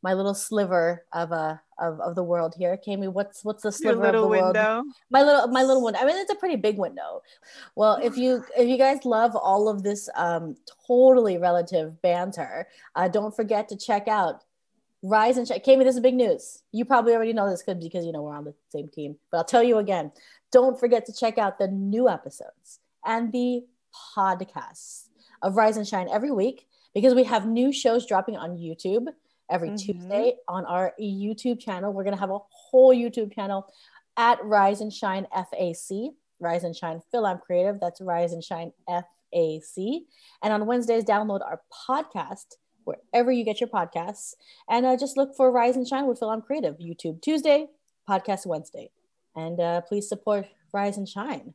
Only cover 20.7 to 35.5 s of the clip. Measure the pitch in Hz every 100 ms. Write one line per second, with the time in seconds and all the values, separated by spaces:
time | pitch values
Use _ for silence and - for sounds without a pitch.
20.7 | 254 240 233 226 214 226 220 202 185 196
21.7 | 196 196 214 247 170 - - - _ _
22.7 | - _ _ - 226 233 247 247 247 247
23.7 | _ _ - - - 190 180 190 - -
24.7 | - - - - _ _ _ 190 196 220
25.7 | 220 208 196 185 214 269 240 208 262 _
26.7 | _ _ - 247 247 247 220 208 226 254
27.7 | 269 254 233 247 196 196 214 160 175 165
28.7 | 165 190 208 254 294 _ _ _ 175 170
29.7 | 208 196 180 180 202 233 247 - 180 175
30.7 | 180 185 - 214 196 202 214 254 240 233
31.7 | 185 196 196 196 196 190 196 - _ _
32.7 | 262 262 254 233 247 214 208 196 196 190
33.7 | _ _ _ _ - 233 240 208 208 196
34.7 | 202 214 202 208 190 196 - 175